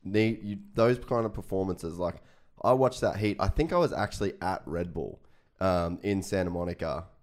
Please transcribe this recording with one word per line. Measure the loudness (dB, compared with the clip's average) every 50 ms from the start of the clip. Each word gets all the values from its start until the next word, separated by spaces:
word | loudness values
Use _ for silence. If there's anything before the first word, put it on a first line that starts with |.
| _
Need, | 0 2 4 4 4 2 -2 -6
you, | -8 -8 -8 -10 -6 2
those | 4 4 4 4 0
kind | -2 -2 0 0 0
of | -2
performances, | -4 -6 -8 -4 -2 0 0 0 -2 -4 -6 -8 -4 -4
like, | -4 -4 -4 -8 -18 -20 -20 _ -20 -20 _ -2
I | 2 4
watched | 4 6 4 2 2 0
that | -2 0 0
heat. | 2 0 0 2 2
I | 0 0
think | 2 2 0 2
I | 4 2
was | 2 2
actually | 2 -2 -2 -4 -2 -2 -2 -2 -2 -4
at | -4 -4 -4 -4 -6
Red | -6 -4 -4 -4 -4 -6
Bull, | -8 -8 -8 -10 -14 -20 -20 -20 _ _ _ _ _
um, | 2 2 2 2 2 0 -4 -4
in | -2 -2 0 0
Santa | -2 -2 0 0 0 0
Monica | -2 -2 -4 -4 -4 -4 -4 -4 -4 -6 -8 -12 -20 -20